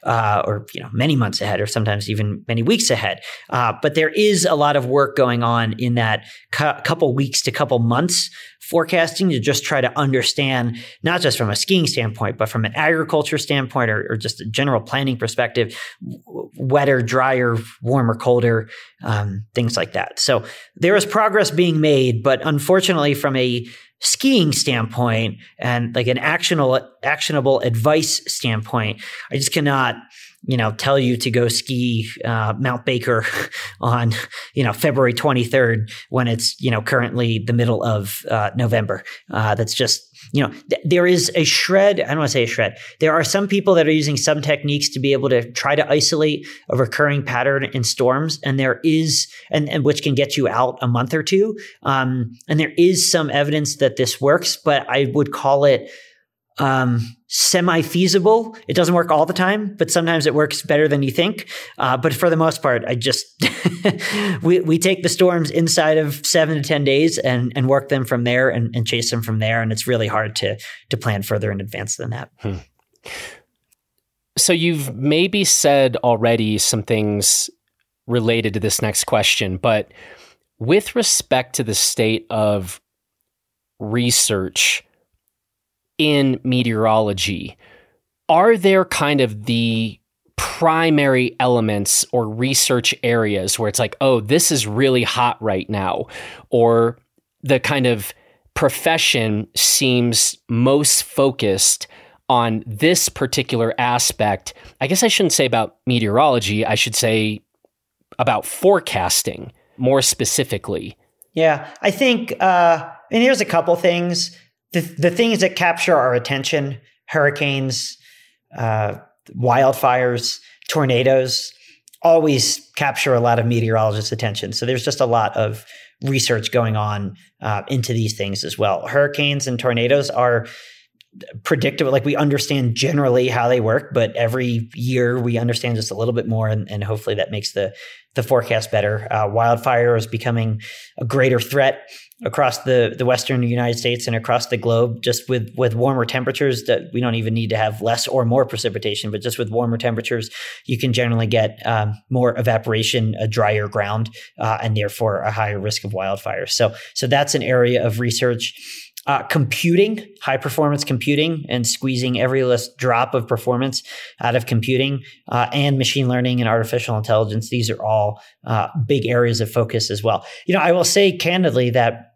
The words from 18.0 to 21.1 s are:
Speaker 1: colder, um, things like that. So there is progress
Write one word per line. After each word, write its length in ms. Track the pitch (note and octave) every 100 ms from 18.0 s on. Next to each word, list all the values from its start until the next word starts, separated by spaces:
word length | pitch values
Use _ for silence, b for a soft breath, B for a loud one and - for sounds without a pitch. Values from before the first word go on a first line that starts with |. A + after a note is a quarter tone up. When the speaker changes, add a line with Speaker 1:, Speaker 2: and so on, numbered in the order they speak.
| A#2+ A2
Speaker 1:
colder, 540 | - B2 A#2 A2+ A2 B B B
um, 400 | - G#2+ G#2 G2 -
things 220 | - A#2 A2+
like 160 | E2+
that. 260 | F#2+ F2+ -
So 280 | - B2 A#2 B B -
there 180 | E3+ G3+
is 100 |
progress 460 | G3+